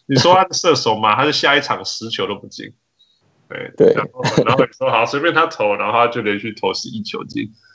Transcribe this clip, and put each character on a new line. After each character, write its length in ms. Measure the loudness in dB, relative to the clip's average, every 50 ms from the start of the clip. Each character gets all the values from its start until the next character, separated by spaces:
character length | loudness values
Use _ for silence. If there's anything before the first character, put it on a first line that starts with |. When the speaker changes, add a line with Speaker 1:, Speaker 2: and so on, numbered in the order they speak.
| _
Speaker 1:
你 120 | 0 2
说 180 | 4 6 6 6
他 100 | 6 4 2
是 80 | -2 0
射 160 | 2 2 2
手 220 | 2 2 0 0
嘛， 180 | 2 2 2 2
Speaker 2:
<laughs> 20 |
Speaker 1:
他 60 | 2 2
就 80 | 0
下 240 | 0 0 2 2 2
一 60 | 2
场 240 | 2 -2 -4 -6 -6
十 240 | -10 -10 -10 -10 -8
球 180 | -6 -4 -4
都 80 | -4 -6
不 100 | -8 -12
进。 260 | -16 -16 -16 -16 -18 -18 _ _ _ _ _ _ _ _ _ _ _ _ _ _
对， 240 | -16 -12 -12 -12 -4 0
Speaker 2:
对。 160 | 2 4 4 4
Speaker 1:
然 120 | 2 -2 -6
后， 100 | -6 -4 -4 -2 0 2 2
然 100 | 2 2
后 120 | 2 0
你 60 | 0 -2
说 180 | -4 -2 0
好， 140 | 0 0 0
随 160 | 0 -2 -2
便 120 | -2 0 2
他 140 | 2 0
投， 260 | 0 0 -2 -2 0 0
然 120 | -2 -2
后 60 | 0 2
他 140 | 2 2
就 140 | 2 0 -2
连 160 | -2 -2 -2
续 160 | -2 -4 -8 -6
投 200 | -4 -4 -4 -4
十 160 | -4 -8 -10
一 120 | -10 -10 -10
球 200 | -8 -10 -10 -10
进。 260 | -10 -8 -8 -8 -8 -12 _ _ _ _